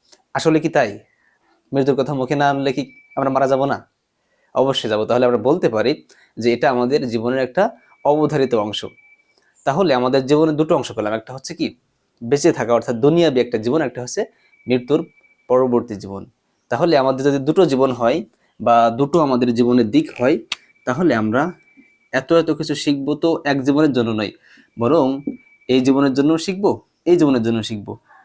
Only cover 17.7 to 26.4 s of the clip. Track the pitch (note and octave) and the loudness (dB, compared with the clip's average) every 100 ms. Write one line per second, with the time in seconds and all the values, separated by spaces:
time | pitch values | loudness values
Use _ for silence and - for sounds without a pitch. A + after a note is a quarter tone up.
17.7 | C3 C3+ A#2+ A#2 D#3 G#3+ _ _ - A2 | 4 0 2 0 0 -6 _ _ -6 2
18.7 | A#2 A#2 A2+ C#3 E3+ C#3+ B2 B2 A#2 B2 | 4 4 0 0 2 2 2 0 2 2
19.7 | B2 A2 C#3+ D3+ - B2 E3 - - _ | 4 4 2 0 -2 0 0 -4 -16 _
20.7 | _ - B2+ F3 A2+ G#2+ A#2+ E3+ E3+ _ | _ -6 0 2 2 0 0 -2 -6 _
21.7 | _ _ _ - C3 - E3 D#3+ D#3 D#3 | _ _ _ -6 -4 2 2 2 -4 -4
22.7 | C#3+ - C#3+ C#3 D3 E3 D#3+ D3 C#3 C3 | -4 -2 -2 -2 -2 0 0 -2 -2 0
23.7 | C#3+ D#3 B2 A#2 G#2+ G2+ - _ - _ | 2 2 2 0 -2 -4 -8 _ -20 _
24.7 | - A#2 D#3+ C3+ C#3 - B3 _ _ - | -4 0 2 2 -2 -8 -12 _ _ 0
25.7 | C3 B2+ C3+ C#3 C3+ C#3+ E3 | 2 2 2 2 2 2 0